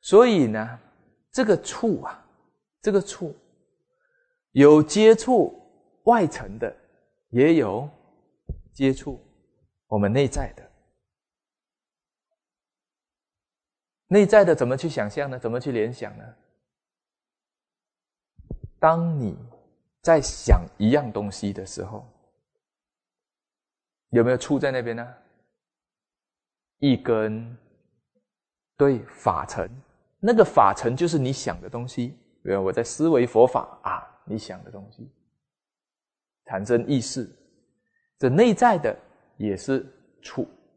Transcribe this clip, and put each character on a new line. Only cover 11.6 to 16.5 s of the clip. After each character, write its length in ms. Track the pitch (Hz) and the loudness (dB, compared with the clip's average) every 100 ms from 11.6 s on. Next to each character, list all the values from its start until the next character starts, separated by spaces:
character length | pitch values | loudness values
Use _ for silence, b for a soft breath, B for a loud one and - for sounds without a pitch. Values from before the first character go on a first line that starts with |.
| _ _ _ _ _ _ _ 679 _ _ _ _ _ _ _ _ _ _ _ _ _ _ _ _ _ | _ _ _ _ _ _ _ _ _ _ _ _ _ _ _ _ _ _ _ _ _ _ _ _ _
内 160 | 190 | 2
在 200 | 196 214 | 6 6
的 100 | 185 | 6
怎 140 | 160 123 | 2 0
么 80 | 135 | -2
去 120 | 165 | -4
想 220 | 143 104 | -6 -6
象 180 | 151 143 | -6 -8
呢？ 80 | 127 | -6
怎 140 | 117 | -6
么 80 | 123 | -6
去 140 | 143 | -6
联 200 | 120 110 | -4 -4
想 240 | 123 104 104 | -6 -14 -16
呢？ 200 | 110 - _ | -20 -20 _